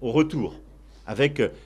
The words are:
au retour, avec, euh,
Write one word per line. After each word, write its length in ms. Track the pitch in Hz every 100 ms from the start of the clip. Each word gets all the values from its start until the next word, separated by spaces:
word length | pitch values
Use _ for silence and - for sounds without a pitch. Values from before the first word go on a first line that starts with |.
au 100 | 127
retour, 480 | 123 156 156 95 - - - - - -
avec, 340 | 104 143 147
euh, 100 | 131 -